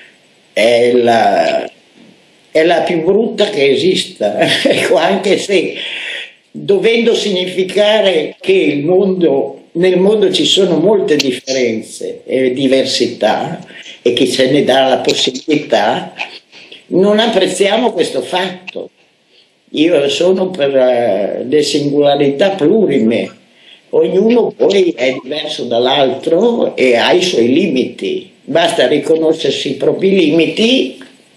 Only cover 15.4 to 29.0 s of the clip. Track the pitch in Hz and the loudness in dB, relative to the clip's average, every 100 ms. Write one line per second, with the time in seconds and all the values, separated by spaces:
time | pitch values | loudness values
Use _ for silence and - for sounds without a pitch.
15.4 | - 147 - 113 107 135 - - - - | -4 -4 0 0 0 -2 -6 -12 -14 -14
16.4 | - - - - - 175 202 208 - 190 | -20 -20 -20 -20 -4 0 2 2 0 0
17.4 | 165 - 196 220 233 180 147 139 - 180 | 0 0 0 0 0 -2 -4 -4 -4 -4
18.4 | 190 185 - - - _ _ _ _ _ | -6 -8 -14 -14 -14 _ _ _ _ _
19.4 | _ _ _ - 160 160 139 - 175 190 | _ _ _ -2 0 2 0 0 0 0
20.4 | 180 - 139 135 127 120 117 98 98 - | -2 -2 -2 2 2 2 0 -2 -2 -6
21.4 | 117 151 143 147 143 143 143 143 139 139 | -2 0 0 -2 0 2 2 2 0 0
22.4 | - - 147 220 165 135 110 110 95 - | 0 2 2 2 2 2 0 0 -4 -10
23.4 | _ _ - - _ 151 170 185 220 240 | _ _ -20 -20 _ 0 2 2 2 2
24.4 | 202 - 156 196 175 151 127 135 123 151 | 0 0 2 2 2 0 -2 -2 -6 -8
25.4 | 151 - 120 117 123 143 135 - 160 165 | -6 -8 -4 0 2 2 2 0 -2 2
26.4 | 240 233 - - 127 117 110 - - - | 2 0 -2 0 2 2 2 2 0 0
27.4 | 120 143 190 127 110 - 95 - - _ | 2 2 0 -2 -4 -6 -6 -6 -10 _
28.4 | - 156 170 - 143 147 | -4 0 0 0 0 0